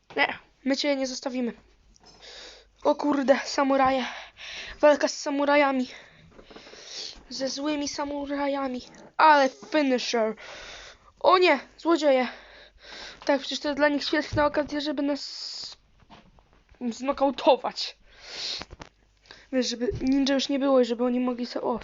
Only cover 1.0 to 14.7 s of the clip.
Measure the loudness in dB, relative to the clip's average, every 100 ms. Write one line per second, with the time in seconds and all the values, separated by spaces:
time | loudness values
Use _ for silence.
1 | -4 -6 -6 -4 -6 -6 _ _ _ _
2 | -20 -20 -20 -20 -20 -20 _ _ 0 0
3 | 0 0 2 2 2 -2 2 4 2 2
4 | -4 -10 -18 -18 -16 -14 -12 4 6 6
5 | 2 -2 -4 0 4 4 4 2 -2 -8
6 | -20 -20 -20 -20 -20 -20 -20 -20 -16 -14
7 | -14 -16 -14 -6 -6 -4 -2 -2 -4 -4
8 | -6 -4 -4 -2 -2 0 -2 -6 -10 -20
9 | -10 4 8 8 6 0 -2 0 2 0
10 | 0 0 -2 -4 -14 -16 -16 -18 -20 -20
11 | _ 0 4 6 6 4 -2 -6 0 2
12 | 4 4 2 -6 -20 -20 -20 _ -20 -18
13 | -18 -8 0 0 -2 -6 -4 2 2 2
14 | 0 -2 0 0 0 0 -4